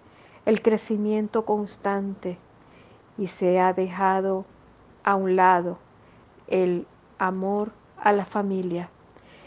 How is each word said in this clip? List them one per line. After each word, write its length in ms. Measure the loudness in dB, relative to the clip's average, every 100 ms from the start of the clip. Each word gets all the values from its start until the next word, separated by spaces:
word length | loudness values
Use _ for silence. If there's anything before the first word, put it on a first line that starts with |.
| -20 -20 -20 -6 0
el 160 | 2
crecimiento 800 | 2 0 0 -2 0 -2 -2 -2
constante, 960 | 0 -2 -4 -6 -4 -2 -4 -6 -8 -10 -14 -20 -20 -20 -20 -20 _ -8
y 100 | -8
se 320 | -2 2 4
ha 140 | 2
dejado 720 | 0 -4 -2 0 0 0 -4 -6 -18 -20 -20 -20 -6
a 120 | -2 0
un 200 | 2 4
lado 420 | 6 4 2 -6 -14 _ -20 -20 -20 _ -2
el 400 | 0 2 0 -6 _ _ -6
amor 540 | -4 -2 -2 -2 -4 -10 _ -2
a 160 | 2
la 100 | 2
familia, 640 | 0 -4 -2 -2 -4 -6 -8 -14 -20 -20 -20 -20